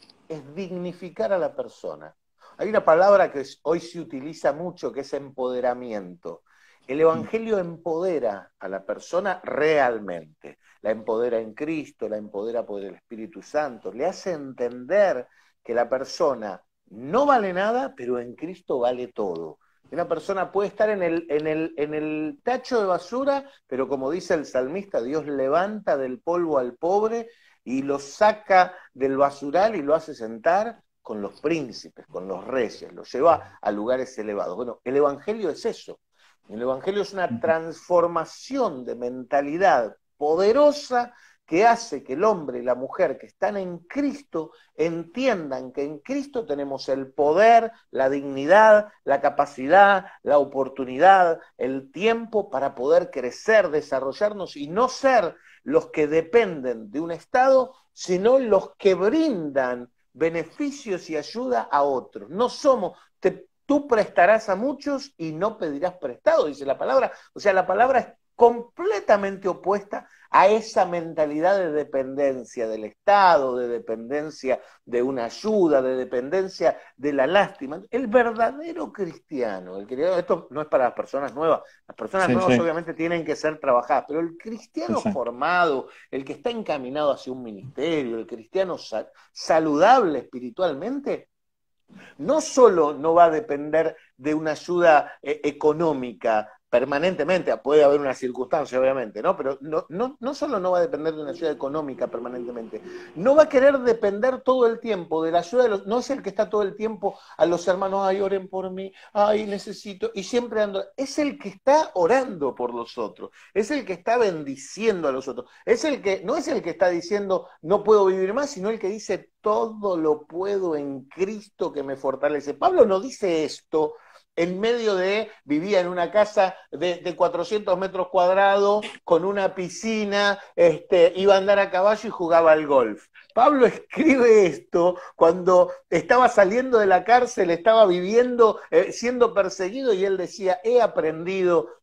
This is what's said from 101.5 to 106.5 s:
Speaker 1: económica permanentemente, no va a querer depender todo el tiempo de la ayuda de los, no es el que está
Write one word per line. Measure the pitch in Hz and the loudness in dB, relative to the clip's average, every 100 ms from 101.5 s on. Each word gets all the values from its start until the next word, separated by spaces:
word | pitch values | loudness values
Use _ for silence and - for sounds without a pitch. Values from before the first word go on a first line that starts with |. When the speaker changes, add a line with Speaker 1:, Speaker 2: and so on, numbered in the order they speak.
Speaker 1:
económica | 139 135 156 143 117 123 | -4 -6 -6 -8 -6 -6
permanentemente, | 117 120 123 120 120 113 107 - - - 156 | -6 -10 -10 -10 -12 -12 -14 -14 -18 -16 -2
no | 226 | 4
va | 302 | 6
a | 302 | 6
querer | 262 277 277 | 6 4 4
depender | 247 226 202 202 254 254 | 0 0 0 0 -2 0
todo | 254 254 233 | 0 2 2
el | 226 | 0
tiempo | 233 190 160 160 | -4 -6 -4 -4
de | 165 | 0
la | 175 | 0
ayuda | 170 247 | 0 0
de | 240 | 2
los, | 202 202 | 0 -2
no | 240 | -4
es | 247 | -4
el | 277 | -6
que | 196 | -6
está | 196 214 | -4 -2